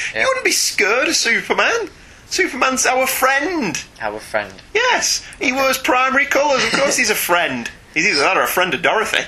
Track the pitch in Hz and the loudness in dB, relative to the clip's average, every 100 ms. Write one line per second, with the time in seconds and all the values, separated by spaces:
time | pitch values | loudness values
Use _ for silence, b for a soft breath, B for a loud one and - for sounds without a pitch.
0 | B 110 523 523 403 - - - 196 240 | B -2 0 0 0 0 -2 0 0 2
1 | 320 - 233 214 - 196 240 466 381 - | 0 0 0 0 0 0 2 0 -4 -12
2 | B B B - 330 247 262 254 - 254 | B B B -2 -2 0 0 0 2 2
3 | 262 - 262 269 311 339 202 151 - - | 0 0 2 2 0 -2 -2 -4 -8 -8
4 | 110 107 - 107 101 95 - - 494 403 | -8 -8 -4 -4 -4 -10 -6 0 2 2
5 | - - B B 285 262 269 262 - 247 | 0 -4 B B -2 0 0 0 0 2
6 | 262 262 277 269 294 262 - - 285 277 | 2 2 2 2 2 2 0 0 0 2
7 | 220 202 - 175 156 127 117 - - 156 | 0 0 2 2 0 -4 -8 -12 -8 -2
8 | 196 151 156 175 120 185 185 135 135 202 | 0 2 2 2 0 0 0 0 2 2
9 | 208 - | 2 -2